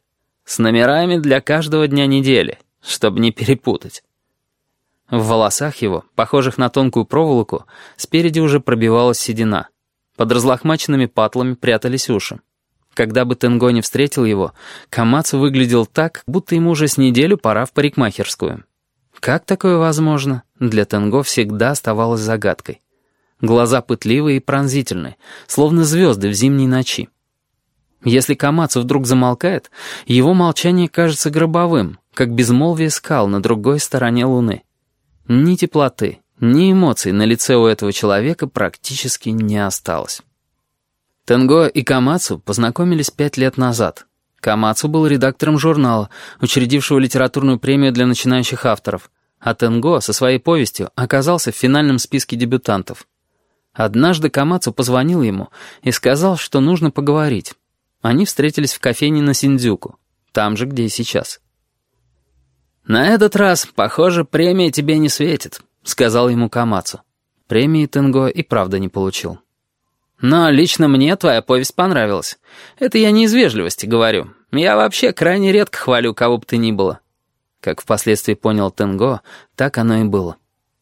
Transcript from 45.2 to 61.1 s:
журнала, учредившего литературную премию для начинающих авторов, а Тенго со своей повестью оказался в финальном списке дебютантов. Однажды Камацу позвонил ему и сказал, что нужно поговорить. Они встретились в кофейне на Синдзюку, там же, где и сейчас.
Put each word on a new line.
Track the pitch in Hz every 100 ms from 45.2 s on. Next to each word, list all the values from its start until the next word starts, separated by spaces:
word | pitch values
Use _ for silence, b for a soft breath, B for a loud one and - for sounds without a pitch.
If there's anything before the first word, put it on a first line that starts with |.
| 135 - 156 151
журнала, | 160 151 131 113 101 B B B
учредившего | 123 135 123 139 - 139
литературную | 131 131 127 143 135 123
премию | 135 139 135
для | 120 123
начинающих | 120 127 127 120 127
авторов, | 123 104 - 90 - _ _ _
а | 117 113
Тенго | 117 117 143 135
со | -
своей | 104 127 127
повестью | - 165 120 - 95
оказался | - 123 139 143 175 -
в | -
финальном | 127 143 147 127
списке | - 139 - 117
дебютантов. | 120 127 - 98 92 - - _ _ _ _ _ _
Однажды | - 110 113 165 160 151
Камацу | - 147 180 123
позвонил | - 123 127 151 175
ему | 117 98 - B B B
и | 127
сказал, | - - 143 190 175
что | - 139
нужно | 139 180 156
поговорить. | - 143 151 151 107 - - _ _ _ _
Они | 117 131
встретились | 202 - 147 151 139
в | -
кофейне | 131 117 147 151
на | 143
Синдзюку, | 135 139 135 120 98 - - _ _ _
там | - 104 107
же, | 127
где | 131
и | 113
сейчас. | - 117